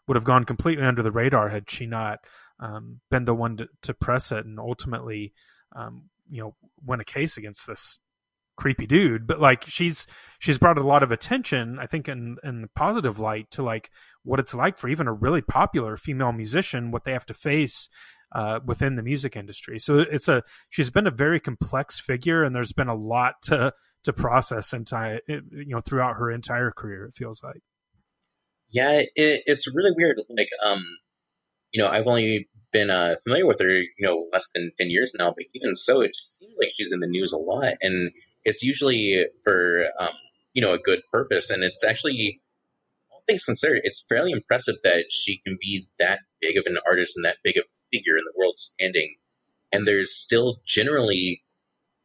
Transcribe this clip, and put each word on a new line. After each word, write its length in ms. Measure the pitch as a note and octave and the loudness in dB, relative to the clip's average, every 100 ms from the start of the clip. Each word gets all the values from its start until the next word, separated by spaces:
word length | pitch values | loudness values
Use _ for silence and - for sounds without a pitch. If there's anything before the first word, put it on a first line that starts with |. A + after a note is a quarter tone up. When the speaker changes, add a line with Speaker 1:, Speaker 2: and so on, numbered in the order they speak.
| - | -2
Speaker 1:
would 100 | B2 | 0
have 80 | |
gone 200 | A#2 B2+ | 4 4
completely 400 | A#2 A#2 E3 D3+ | 4 -2 -2 0
under 180 | C3+ A#2+ | 0 2
the 80 | A2 | 0
radar 380 | A2 B2+ C3 G#2+ | 0 2 2 2
had 200 | G#2 G2+ | -2 -8
she 180 | - A#2 | -10 -8
not, 340 | A2+ A2 G#2+ - - - _ | -6 -6 -8 -14 -20 -20 _
um, 400 | A2+ G#2+ A2+ A#2+ _ | -14 -14 -16 -20 _
been 140 | C3 | -2
the 100 | A#2+ | 0
one 220 | A#2 A#2 A2 | -2 -2 -6
to, 120 | A#2 _ | -12 _
to 120 | - | -12
press 360 | - - B2 - | -6 -2 -2 -2
it 140 | A2 | -6
and 140 | A2 G#2+ | -8 -10
ultimately, 720 | A#2 B2 C3+ A#2 A#2+ G#2+ G#2 - _ _ _ | -8 -8 -8 -8 -8 -10 -10 -14 _ _ _
um, 300 | - A#2 A#2+ - _ _ | -16 -16 -16 -20 _ _
you 120 | A2+ | -14
know, 120 | A2 - _ _ | -14 -16 _ _
win 160 | C3+ B2 | -6 -6
a 40 | |
case 320 | G#2 C#3 D#3 - | -6 -6 -4 -6
against 300 | G#2 G#2 - | -12 -12 -12
this 320 | G#2 - - _ _ _ _ _ - | -10 -10 -12 _ _ _ _ _ -6
creepy 300 | C#3 C3 G#2+ | -4 -2 2
dude. 400 | D#3 F3 A2+ A2+ | 4 4 0 -4
But, 140 | D#3 | 4
like, 240 | C#3+ B2+ - | 4 4 0
she's, 400 | - F3 D#3 - - - _ | -4 -2 -4 -10 -16 -20 _
she's 200 | - C3+ | -2 4
brought 200 | F3 D#3 | 6 6
a 80 | C#3 | 4
lot 160 | C#3+ | 4
of 80 | C3+ | 4
attention, 720 | A#2 - C4 - C3+ A#2 B2+ | 0 -2 -4 -2 -2 -4 -8
I 60 | B2+ | -6
think, 220 | D#3+ C#3+ | -6 -6
in, 280 | B2+ A#2 B2 | -10 -10 -10
in 180 | D3 A#2+ | -10 -10
the 60 | G#2+ | -10
positive 500 | - F#3 A3+ C3 G#2 | -2 -2 0 -2 -2
light 320 | A2 G#2+ A2 | -4 -4 -8
to, 120 | - | -6
like, 260 | B2+ A2+ - _ - _ | -4 -4 -8 _ -20 _
what 160 | - C3 | -2 -2
it's 160 | C3 | 0
like 220 | A#2+ D#3+ G3 | 0 -2 -2
for 120 | B2 | -4
even 200 | B2 C3 | -2 -2
a 40 | |
really 300 | G#2+ B2+ D#3 | 0 0 0
popular 540 | - C3 G3 D#3+ A2 G#2+ | 0 2 2 0 -2 -6
female 340 | - C3 B2+ | -8 -2 -2
musician, 600 | A2+ G#2+ C#3+ G3 B2+ A#2+ | -2 -2 -2 -2 -4 -4
what 120 | A#2 | -6
they 80 | - | -4
have 140 | C3 - | -6 -8
to 80 | |
face, 540 | - D#3 D3 C3+ - - - - - _ | -8 -2 0 0 -4 -10 -16 -20 -20 _
uh, 280 | - G#2+ A2+ | -6 -4 -4
within 300 | C3 - D3 | -4 0 0
the 80 | B2+ | 0
music 320 | A2+ C#3 C3+ | -2 -4 -4
industry. 460 | - G2+ G2+ - A2+ | -8 -14 -16 -14 -8
So 180 | - D3 | 2 4
it's 300 | - D3 - | 4 0 2
a, 160 | C3 - - _ | 2 2 -12 _
she's 200 | - B2+ | -2 0
been 180 | F#3+ G#3 | 2 0
a 20 | |
very 300 | A#2 C#3+ E3 | 2 2 2
complex 580 | - A#2+ - C3 C#3 - | -2 -6 -4 -4 -4 -8
figure, 460 | - B2+ E3 E3 | -4 -2 0 2
and 100 | D3 | 2
there's 180 | B2 A#2 | 0 -4
been 160 | - B2+ | -2 -2
a 60 | |
lot 480 | A2+ G#2+ A#2+ B2 - | -2 -2 0 0 -2
to, 280 | - C#3+ B2+ - _ _ | 0 2 2 -2 _ _
to 80 | - | -6
process 580 | - A#2+ B2+ B2 A2+ - | -2 2 2 2 -4 -6
enti-, 500 | A#2+ A2+ A#2 A2+ A2 - | -8 -6 -6 -4 -6 -8
you 460 | D3 - D3 C#3+ | -10 -10 -14 -8
know, 60 | A#2+ | -8
throughout 360 | - C3+ B2+ A2+ | -4 -2 0 -2
her 140 | A#2+ | -4
entire 400 | A#2 - A#2+ B2 | -4 -4 -2 -2
career, 360 | - G#2+ F#2+ G#2 | -4 -12 -12 -14
it 80 | |
feels 280 | - A#2+ A2+ | -14 -14 -12
like. 200 | B2+ E3 _ _ _ _ _ _ _ _ _ _ _ | -16 -18 _ _ _ _ _ _ _ _ _ _ _
Speaker 2:
Yeah, 300 | B2 C3+ D3 - - | 0 4 4 4 4
it, 260 | D#3 C#3+ - | 4 4 2
it's 200 | C#3+ - | 0 0
really 200 | C3+ G3 E3+ | 2 2 4
weird. 240 | E3+ G#2+ - | 2 2 -2
Like, 200 | A#2 G2+ - | -2 -2 0
um, 200 | G#2 G2 F2 E2+ _ _ _ _ _ _ _ | 0 0 -4 -16 _ _ _ _ _ _ _
you 100 | A2 | 0
know, 80 | G2 | 2
I've 160 | G2+ A2+ | 4 4
only 420 | A#2+ A2 G#2+ - _ _ | 4 4 0 -4 _ _
been, 180 | A2 G2+ | 2 4
uh, 260 | F#2 F2 E2 | 4 2 0
familiar 220 | A#2 C#3+ F3+ | 0 2 4
with 140 | G#2+ | 4
her, 80 | F#2 | 4
you 200 | F#2 F2 - | 4 2 0
know, 280 | G2 E2+ E2 | 0 2 0
less 160 | F#2 - | -2 0
than 160 | F2 E2+ - | -4 -6 -4
ten 120 | F2+ | 0
years 220 | F2 B2+ - | 2 0 0
now, 120 | F2 | -2
but 140 | E2 F2 | -2 -10
even 200 | - - | -6 -2
so, 260 | F#2 - C3 | 2 4 4
it 120 | A2+ | 4
seems 420 | - - - - - | -2 -8 -12 -14 -2
like 100 | B2 - | -2 -2
she's 160 | F#2+ | -4
in 80 | F2+ | -2
the 60 | E2+ | -2
news 260 | F2+ F#2 | -2 -2
a 40 | D#2+ | -2
lot, 380 | E2 A#2+ C3 - | -4 -2 -2 0
and 300 | F#2+ F#2 F2 - _ _ A2 | -2 0 -2 -6 _ _ -2
it's 160 | G#2+ | 0
usually 600 | B2+ C#3 C#3 A#2+ G#2 F#2 E2+ - | -2 0 2 2 2 2 2 0
for, 440 | - F#2 F2 F2 E2 - | 2 4 4 2 0 -2
um, 120 | F2 - _ _ _ | -6 -6 _ _ _
you 80 | B2+ | 0
know, 140 | G#2+ | 2
a 40 | F2 | 2
good 220 | - F#2 - | 2 0 2
purpose. 380 | A2 C3+ F#2+ - | -2 2 0 0
And 140 | F#2+ | 0
it's 200 | F#2 - | 0 2
actually, 600 | G#2+ A2+ D#3 B2+ G#2 - _ _ _ _ _ _ _ | 0 2 -2 -2 -2 -4 _ _ _ _ _ _ _
all 120 | - - | -8 -2
things 200 | G3+ - | 0 0
considered, 340 | A2+ D3+ B2 | 0 2 2
it's 200 | G2+ - - | 0 -4 -2
fairly 260 | A#2 F3+ | 0 0
impressive 420 | D3 - B2 - - | -2 0 0 0 0
that 220 | F#2 F2 - | 2 2 2
she 300 | - - F#2+ G2 | -2 -2 -4 -6
can 100 | F#2+ | -8
be 280 | G2 G2 F2+ _ | -6 -6 -8 _
that 200 | F2 G2 - _ | 0 0 -6 _
big 160 | D#2+ F#2+ | -2 0
of 80 | F2 | 0
an 100 | E2+ E2+ | -2 2
artist 300 | F2+ F2 F2 | 2 2 0
and 80 | |
that 140 | E2+ - | -2 0
big 140 | G#2+ F2+ | 0 0
of 80 | |
a 320 | - _ - A#2 | -2 _ -6 -4
figure 220 | G2 D#2+ | 0 0
in 60 | |
the 100 | E2 F2+ | 0 0
world 220 | F#2 - | 0 0
standing. 580 | - - F#2 F2 D#2 - _ _ _ _ _ | -4 -4 -2 -2 -4 -8 _ _ _ _ _
And 140 | G2+ G#2 | 0 2
there's 280 | G2+ F#2+ | 2 2
still 460 | - - A#2 B2 A#2+ - | -2 2 2 2 -2 -2
generally 760 | - B2 D3 A2+ F#2 F#2 F2 _ _ _ _ _ _ | 0 2 2 2 2 0 -2 _ _ _ _ _ _